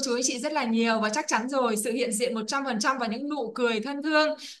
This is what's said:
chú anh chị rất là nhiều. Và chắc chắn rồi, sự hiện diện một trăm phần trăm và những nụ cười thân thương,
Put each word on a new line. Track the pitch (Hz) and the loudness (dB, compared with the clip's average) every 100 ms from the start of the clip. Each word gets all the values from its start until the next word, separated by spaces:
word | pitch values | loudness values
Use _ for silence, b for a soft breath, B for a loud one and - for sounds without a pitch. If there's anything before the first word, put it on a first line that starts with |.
chú | 269 | 0
anh | 240 | 0
chị | 302 254 | 0 -2
rất | 294 | -2
là | 302 | 0
nhiều. | 233 226 233 220 | 2 2 4 2
Và | 214 | 2
chắc | 214 - | 0 0
chắn | 226 254 | 0 0
rồi, | 277 233 214 | 2 2 2
sự | 226 | 0
hiện | 254 226 | 0 0
diện | 202 247 | 0 0
một | 220 214 | -2 -2
trăm | 277 | -2
phần | 269 220 | -2 0
trăm | 294 269 | 0 0
và | 226 | -2
những | 240 285 | -4 -4
nụ | 294 226 | -4 -4
cười | - 240 220 | 0 0 0
thân | 254 285 | -2 -4
thương, | 302 302 311 302 B B | 2 4 4 0 B B